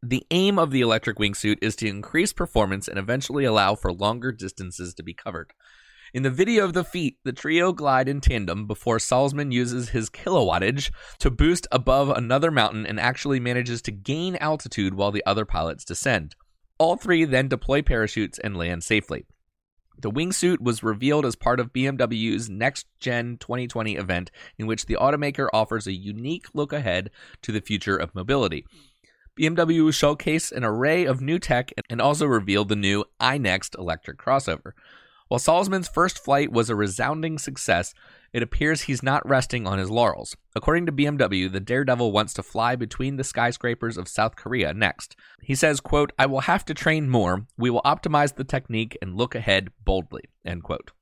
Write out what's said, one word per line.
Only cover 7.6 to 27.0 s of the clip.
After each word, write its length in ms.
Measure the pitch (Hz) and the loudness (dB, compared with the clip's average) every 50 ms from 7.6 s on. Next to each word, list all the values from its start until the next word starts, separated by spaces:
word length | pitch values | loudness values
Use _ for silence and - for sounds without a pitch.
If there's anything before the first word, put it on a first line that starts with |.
| 175 185 180 | 4 2 0
glide 340 | - 151 143 131 131 131 | 0 0 2 2 2 2
in 140 | 131 139 143 | 2 -2 2
tandem 460 | 131 - 131 117 101 87 87 98 107 | 2 2 2 2 -2 -2 -4 -4 -4
before 320 | 104 107 - - - 117 113 | -6 -8 -4 0 0 0 0
Salzmann 520 | - - 127 127 139 143 139 147 147 143 | 2 2 2 2 2 2 0 -2 -4 0
uses 380 | 123 120 123 120 120 127 123 110 | 0 0 0 0 -2 -4 -6 -4
his 220 | - 117 110 104 | -4 -4 -4 -4
kilowattage 840 | - - - - 190 - 120 92 82 87 92 101 127 139 139 - - - - - - - | -10 -8 -4 0 2 2 4 4 2 2 2 0 0 0 -4 -6 -8 -8 -12 -20 -16 -2
to 100 | - 139 | 0 0
boost 360 | 120 110 147 156 175 175 - - - | 2 4 4 4 4 2 0 0 -2
above 380 | 127 117 - 131 139 139 139 | 0 4 4 4 4 4 4
another 400 | 135 - 120 117 123 139 147 165 | 2 0 0 2 2 2 2 2
mountain 340 | 156 135 110 101 - 107 107 | 4 4 2 2 0 -2 -6
and 160 | - 107 104 | -6 -4 -2
actually 400 | 87 120 131 - - 143 139 131 | 0 -2 -2 -2 -2 -2 0 0
manages 400 | 120 123 123 123 123 120 120 117 | 0 0 -2 -2 -2 -2 -4 -6
to 120 | - - 107 | -6 -8 -10
gain 440 | 101 98 - 135 156 170 185 185 | -8 -6 -4 -4 -2 -2 -4 -4
altitude 560 | 170 147 151 156 156 - 123 - - 101 95 95 | -2 -2 -2 -2 -2 -4 -8 -4 -2 0 0 0
while 180 | 95 101 101 | 0 0 0
the 140 | 104 104 - | 0 0 0
other 220 | - 101 104 107 | 0 0 0 0
pilots 400 | - - 85 80 82 76 - - | -2 -2 -2 -2 -2 -4 -8 -10
descend. 500 | - 87 - - 139 120 98 78 73 - _ _ _ _ _ _ _ _ | -10 -8 -4 0 0 0 0 0 -4 -14 _ _ _ _ _ _ _ _
All 200 | _ 156 165 175 | _ 2 2 2
three 280 | - - 208 180 165 165 | 0 2 2 4 4 4
then 240 | 151 131 127 135 135 | 4 4 2 2 2
deploy 320 | 131 120 - - 135 143 | -2 -2 0 0 0 2
parachutes 580 | 151 - 135 117 110 104 - - 107 90 - - | 2 2 2 2 2 0 0 -2 -4 -4 -4 -6
and 200 | - 107 101 87 | -8 -6 -4 -4
land 260 | 85 85 87 87 85 | -2 -2 -4 -4 -2
safely. 400 | - 113 107 98 - - 67 - _ _ _ _ _ _ _ _ _ _ _ _ _ _ - | 2 2 2 2 0 -8 -8 -8 _ _ _ _ _ _ _ _ _ _ _ _ _ _ -8
The 120 | - 110 | -8 -6
wingsuit 500 | 107 135 160 180 185 - - 175 180 - | -4 -2 -4 -2 -2 0 2 2 2 2
was 220 | 117 120 117 110 - | 0 -2 -2 0 -2
revealed 420 | 113 107 101 120 139 147 151 147 | -4 -4 0 0 0 2 2 2
as 100 | 127 110 | 0 -2
part 260 | - - 120 120 127 | -2 0 0 0 0
of 120 | 123 117 _ | -2 -4 _
B 140 | 127 131 | -2 -2
M 100 | 135 139 | -2 0
W's 540 | 131 127 113 117 113 110 113 107 98 117 110 | 0 -2 -2 0 -2 -2 -2 -2 -2 -4 -8
Next 380 | 95 98 113 135 139 - - _ _ _ | -6 -2 -2 -2 -2 -4 -16 _ _ _
Gen 380 | - 131 123 120 120 120 120 117 | -6 -4 -2 -2 -4 -6 -8 -12
twenty 280 | - - 120 123 127 | -8 -6 -6 -6 -6
twenty 280 | 120 - 120 110 110 104 | -6 -4 -4 -4 -4 -4
event, 360 | 73 98 92 92 87 90 85 _ - - - _ _ | -4 -4 -2 -2 -4 -4 -6 _ -20 -20 -20 _ _
in 80 | 110 | -4
which 180 | 110 113 107 - | -4 -4 -4 -2
the 120 | - 113 | -4 -2
automaker 520 | - - 135 147 147 147 143 135 - 139 - - | 2 2 2 2 2 -2 -4 -2 -2 -4 0 2
offers 320 | 110 110 - 113 113 104 | 0 0 0 -2 -6 -4
a 80 | 101 98 | -6 -8
unique 540 | 90 95 101 104 107 117 135 165 175 - - _ | -8 -8 -10 -10 -8 -6 -6 -8 -8 -10 -10 _
look 220 | 147 147 143 - | -4 -4 -2 -4
ahead 360 | 147 139 107 87 90 | -4 -2 0 -2 -2